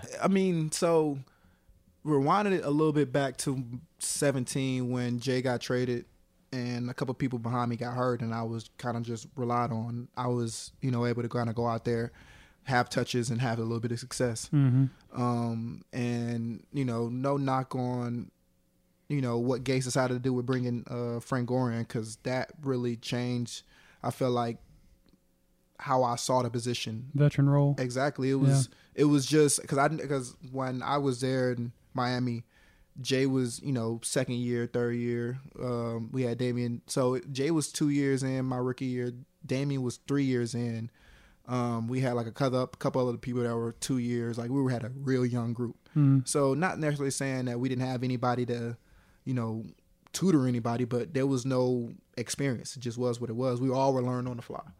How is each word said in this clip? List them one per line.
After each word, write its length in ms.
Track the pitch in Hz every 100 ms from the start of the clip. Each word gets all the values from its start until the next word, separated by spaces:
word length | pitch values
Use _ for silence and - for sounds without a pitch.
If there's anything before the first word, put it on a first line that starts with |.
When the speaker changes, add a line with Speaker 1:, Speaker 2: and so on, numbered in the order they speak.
| -
Speaker 1:
<laughs> 160 | -
Speaker 2:
I 60 | 180
mean, 440 | 196 190 170 156
so 480 | - 170 165 156 139 131 _ _ _ _ - _ _ 147
rewinding 480 | 147 139 190 208
it 120 | 185 143
a 40 |
little 220 | 147 156
bit 180 | 147 135
back 260 | 135 139 127
to 260 | - 135 120 123 - _
seventeen 920 | - - 147 135 123 143 135 127 123
when 280 | 123 123 120
Jay 220 | 120 127
got 200 | 131 123
traded 440 | - 123 123 120 - _ _ _ _
and 380 | 127 123 120 120
a 40 |
couple 200 | 123 127
people 260 | 123 135 123
behind 300 | 113 123 120
me 60 | 113
got 160 | 120 123
hurt 260 | 127 120
and 120 | 117
I 80 | 113
was 260 | 117 113 - -
kinda 220 | 127 117
just 260 | 117 113 - -
relied 360 | 120 120 120
on. 360 | 113 117 120 120 -
I 100 | 127
was, 440 | 123 117 110 - -
you 80 | 135
know, 140 | 120 120
able 160 | 120
to 80 | 117
kinda 240 | 120 117
go 140 | 113 117
out 180 | 113 -
there, 260 | 117 117 - - - - _
have 260 | - 127 127
touches 400 | - 120 127 120
and 100 | 117
have 180 | 127 113
a 40 |
little 160 | 113 117
bit 120 | 117
of 80 | 117
success. 500 | 127 - 123 113 -
Speaker 3:
Mm-hmm. 680 | 147 135 127 131 - - -
Speaker 2:
Um, 600 | 120 120 117 113 117 - -
and, 680 | - 120 120 117 117 117 113 -
you 120 | 143 131
know, 220 | 113 117
no 280 | 127 135 143
knock 380 | 135 131 131 127
on 540 | 123 123 120 120 - _ _ _ _ _ _ _ _
you 120 | 147
know, 160 | 127 117
what 260 | 120 127
Gase 200 | 131 131
decided 300 | 127 127 127 127
to 40 |
do 140 | 127
with 120 | 123 123
bringing, 380 | 131 123 120 -
uh, 320 | 120 120 117
Frank 280 | - 135 120
Gore 240 | 127 123
in, 120 | 117 113
'cause 320 | 123 110 110
that 280 | 127 127 - -
really 340 | 135 127 123 117
changed, 680 | - 123 123 123 120 - - - - _
I 100 | 117
feel 200 | - 131
like, 260 | 120 117 113 - - - _ _ _ _ _ _ _ _ _
how 240 | 143 131
I 120 | 123 120
saw 260 | - 127
the 80 | 120
position. 600 | 117 117 120 - 110 127
Speaker 3:
Veteran 360 | 139 147 - 139
role. 260 | 143 143 139
Speaker 2:
Exactly. 520 | 131 123 143 - 131
It 60 | 135
Speaker 3:
Yeah. 60 |
Speaker 2:
was, 280 | 135 139 131 - _ -
it 100 | 147
was 200 | 147 127
just, 400 | 151 147 - -
'cause 100 | 139
I, 120 | 147
'cause 460 | 156 139 143 127 - 127
when 300 | 131 131 127
I 160 | 123 143
was 220 | 139 123
there 300 | 131 131 127
in 220 | 120 120 - _
Miami, 500 | 123 123 127 123 117 - _ _ _ _ -
Jay 240 | 127 131 135
was, 340 | 131 123 117
you 80 | -
know, 260 | 127 113 117
second 320 | - - 131 123
year, 320 | 123 120 120
third 280 | 123 120 120
year. 440 | 120 120 120 131 139 -
Um, 480 | 127 120 117 117 113
we 100 | 131
had 140 | 123 120
Damian. 440 | 123 120 120 117 -
So 320 | - 127 127 -
Jay 180 | 127 139
was 200 | 160 139
two 180 | - 151
years 340 | 143 139 135
in, 220 | 131 131 131
my 120 | 127
rookie 280 | 127 127 131
year. 260 | 123 123 123 131 _ 143
Damian 360 | 131 143 139
was 160 | 123 - -
three 160 | 143
years 300 | 135 123 120 120
in. 340 | 120 113 120 - - - - _ -
Um, 400 | 123 120 117 113
we 120 | 127
had, 140 | 131
like, 140 | 120 113
a 40 |
couple, 300 | 107 139 127
a 60 | 127
couple 380 | - 139 135 127
other 120 | 120
people 240 | - 123
that 100 | 120 117
were 180 | 117
two 240 | 117 - 131
years. 400 | 120 120 117 117
Like, 120 | 120
we 100 | 139
were, 80 | 131
had 140 | 120 107
a 60 | 135
real 300 | 135 131 123
young 280 | 120 117
group. 220 | 117 117 - - 156
Speaker 3:
Mm. 280 | 143 135 127
Speaker 2:
So 260 | 151 139
not 260 | 135 180 -
necessarily 320 | 156 143 139
saying 340 | - 135 131 127
that 140 | 120
we 80 | 127
didn't 180 | 127 127
have 180 | 127
anybody 420 | 127 123 123 123 123
to, 320 | 120 117 117 _ - _ _ -
you 80 |
know, 320 | 127 113 113 101 - _ _ _
tutor 340 | - 180 156 127
anybody, 380 | 120 113 117 120
but 280 | 123 123
there 140 | 131 135
was 180 | 131 120
no 460 | 127 127 123 117 - _ -
experience. 600 | 117 - 139 113 - -
It 20 |
just 180 | 120 117
was 200 | 123 117
what 100 | 120
it 40 | 113
was. 240 | 131 120
We 100 | 131
all 200 | 127 135
were 100 | 131
learning 260 | 123 123 123
on 80 | 120
the 60 |
fly. 180 | - - - -